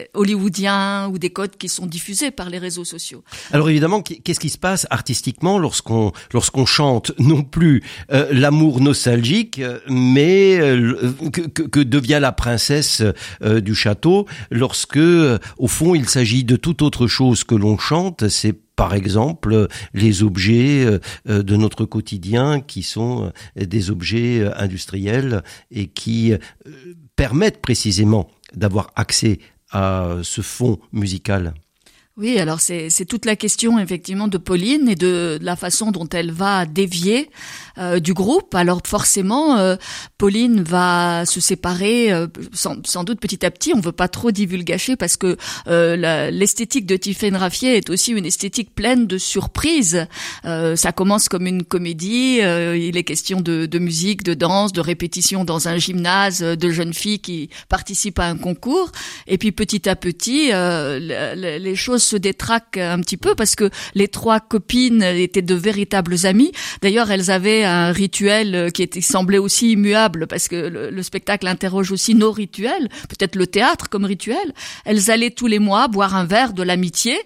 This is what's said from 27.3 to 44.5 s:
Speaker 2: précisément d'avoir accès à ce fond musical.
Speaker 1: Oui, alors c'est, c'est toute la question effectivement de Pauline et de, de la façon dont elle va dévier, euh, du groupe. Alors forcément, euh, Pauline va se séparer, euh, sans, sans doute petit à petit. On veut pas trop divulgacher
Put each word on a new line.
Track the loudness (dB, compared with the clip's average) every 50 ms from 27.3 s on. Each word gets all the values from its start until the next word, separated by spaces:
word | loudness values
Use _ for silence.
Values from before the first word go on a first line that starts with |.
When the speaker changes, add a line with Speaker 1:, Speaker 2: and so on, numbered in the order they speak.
| 0 2 2 0 0 -2
Speaker 2:
précisément | -2 -2 -2 0 0 0 0 2 4 4 4 2 0 -4 _ _ _ -18 -6
d'avoir | -2 -2 0 0 -2 -4 -4 _
accès | -6 -4 -2 -2 0 2 0 0 0 -4 _ _ _ _ _
à | -4 -2 0 0 0 -2 -2 -2 -4 -4
ce | -6 -6 -6 -8
fond | -8 -8 -6 -2 0 0 0 -2 -6 _
musical. | -4 -4 -2 -2 -4 -6 -4 -2 -2 -2 -2 -4 -8 -10 -18 _ _ _ _ _ _ _ _ _ _ -6
Speaker 1:
Oui, | -2 0 0 0
alors | 0 0 -2 -2
c'est, | -2 -2 -2 -6 -4 -2
c'est | -2 -2 -2
toute | -4 -4 -2 0
la | -2 -2
question | 0 -2 -2 -2 0 2 2 2 2
effectivement | 2 0 -4 -6 -6 -6 -6 -2 -2 -2
de | -2
Pauline | -4 -2 -2 -2 0 0 0 2 2 2
et | 2 2
de, | 2 2 0 2 0 -2 -4 -4 -4
de | -4
la | -6 -6
façon | -6 -4 -4 -2 -2 0 -2
dont | -2 -2 -4 -6
elle | -4 -4 -4 -4
va | -4 -2 -2 0 0 0 -2
dévier, | -2 0 -2 -2 0 -2 -2 0 2 2 0 0 -4 _ -18 -18 -18 -18 -18 -20 -18 _ -10
euh, | -4 -2 0 0
du | 0 0
groupe. | 0 0 2 2 2 0 0 0 0
Alors | 0 2 2 0 0 -2
forcément, | -4 -4 0 0 0 0 2 0 0 0 2 2 4 4
euh, | 4 4 2 0 -2 -6 -12 -14 -14 -16 -18 _ 0
Pauline | 0 2 2 2 2 4 4 2
va | 2 2 0 2 2 2 2 2 0 0 0 -2 -2
se | -2 -2 -2
séparer, | 0 -2 -2 -2 -2 -4 -4 -2 0 0 2 2 2 2
euh, | 2 0 -2 -4 -8 -14 -16 -12
sans, | -8 -6 -6 -6 -6 -8 -8
sans | -6 -6 -6
doute | -4 -6 -6 -6
petit | -6 -8 -4 -2 -4
à | -4
petit. | -4 -2 -2 0 0
On | 2
veut | 0 -2
pas | -2 -2 -2 -2
trop | -2 -2 -2 -2
divulgacher | 0 0 -2 -2